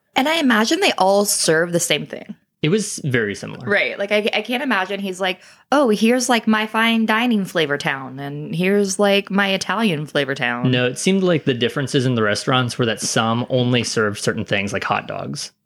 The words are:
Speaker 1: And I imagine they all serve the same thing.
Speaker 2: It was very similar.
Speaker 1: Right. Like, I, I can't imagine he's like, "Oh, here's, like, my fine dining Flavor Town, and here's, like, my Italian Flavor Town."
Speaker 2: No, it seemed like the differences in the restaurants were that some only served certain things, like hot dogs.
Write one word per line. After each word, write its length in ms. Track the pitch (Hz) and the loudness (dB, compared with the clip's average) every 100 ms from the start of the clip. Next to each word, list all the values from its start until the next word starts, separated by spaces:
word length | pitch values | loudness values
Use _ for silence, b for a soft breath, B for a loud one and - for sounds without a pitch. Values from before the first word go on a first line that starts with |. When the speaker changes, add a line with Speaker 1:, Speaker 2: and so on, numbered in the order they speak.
| _ | _
Speaker 1:
And 140 | 277 285 | -2 0
I 80 | 330 | 0
imagine 440 | 269 214 226 320 | 2 2 2 0
they 120 | 381 | 0
all 340 | - 190 202 208 | 2 2 4 2
serve 460 | - - 160 175 | 0 2 2 2
the 80 | 170 | 0
same 260 | - 156 151 | 0 -2 -2
thing. 300 | - - - _ _ | -12 -14 -18 _ _
Speaker 2:
It 80 | 151 | 0
was 300 | 214 208 - | 0 -2 -6
very 300 | 143 120 104 | -2 0 0
similar. 300 | 95 107 104 123 | -4 -10 -10 -2
Speaker 1:
Right. 280 | 196 127 - | 0 0 -4
Like, 120 | 101 | -2
I, 180 | 214 208 | 0 0
I 80 | 214 | -2
can't 200 | 214 247 | -4 -4
imagine 360 | 285 196 190 196 | -2 -2 -2 -4
he's 220 | 196 180 | -6 -4
like, 200 | 185 185 B B _ | -4 -4 B B _
"Oh, 200 | 277 254 | 2 4
here's, 380 | 208 226 254 247 | 4 4 4 2
like, 180 | 233 220 | 0 2
my 180 | 214 220 | 0 0
fine 380 | 220 226 226 | 0 2 2
dining 400 | 220 220 247 214 | 2 2 2 0
Flavor 320 | 175 175 147 143 | 0 0 0 0
Town, 420 | 156 135 131 135 | -2 -4 -8 -10
and 340 | 143 147 151 | -10 -8 -6
here's, 440 | 160 185 202 196 190 | -2 2 2 2 2
like, 320 | 202 196 202 | 2 2 2
my 180 | 196 196 | 0 0
Italian 580 | 190 - 196 226 147 147 | 0 -2 0 0 0 -2
Flavor 280 | 147 135 | -2 -2
Town." 360 | 139 120 120 127 | -2 -2 0 0
Speaker 2:
No, 160 | 123 123 | 2 0
it 120 | 135 | 0
seemed 240 | 185 190 | 0 2
like 220 | 185 160 | 2 2
the 100 | - | 0
differences 520 | 120 120 147 131 143 127 | 0 0 0 0 0 2
in 80 | |
the 80 | 120 | 2
restaurants 540 | 107 101 - 127 120 - | 2 0 0 0 0 0
were 80 | 117 | -2
that 120 | 104 | -2
some 460 | 104 123 113 117 123 | -2 0 2 0 0
only 340 | 127 123 123 | 0 2 2
served 340 | 110 117 107 101 | 0 0 0 0
certain 260 | 120 107 98 | -2 -2 -2
things, 260 | 101 101 | -2 -2
like 100 | 98 | -4
hot 240 | - 104 - | -2 -4 -4
dogs. 460 | 95 117 147 - - | -8 -8 -10 -12 -16